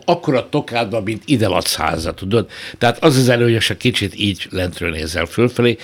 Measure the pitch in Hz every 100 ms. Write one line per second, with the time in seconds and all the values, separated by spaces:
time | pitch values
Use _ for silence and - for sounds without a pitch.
0 | - 170 - 127 - 147 - 117 113 113
1 | 101 107 - 120 104 87 82 - 80 80
2 | 82 80 95 110 98 - - - 120 -
3 | 165 131 127 120 120 113 - 110 127 -
4 | 101 - 101 92 - 92 90 82 87 78
5 | 80 85 82 - 120 - 120 117